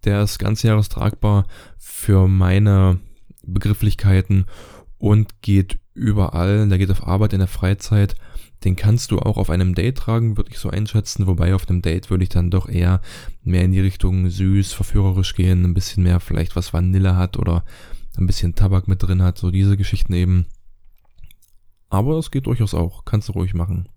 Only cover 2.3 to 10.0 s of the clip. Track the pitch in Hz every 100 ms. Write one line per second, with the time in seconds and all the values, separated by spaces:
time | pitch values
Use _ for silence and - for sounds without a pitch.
2.3 | 95 92 95 104 98 92 92 - - -
3.3 | - - 90 101 104 107 - 98 95 95
4.3 | 98 92 - - - - - 104 107 107
5.3 | - - 98 95 - _ - 107 104 92
6.3 | 82 90 104 104 92 95 92 - 95 107
7.3 | 98 95 - 92 101 - 104 101 - -
8.3 | - - - 98 90 104 120 - - -
9.3 | 107 - 87 92 90 101 131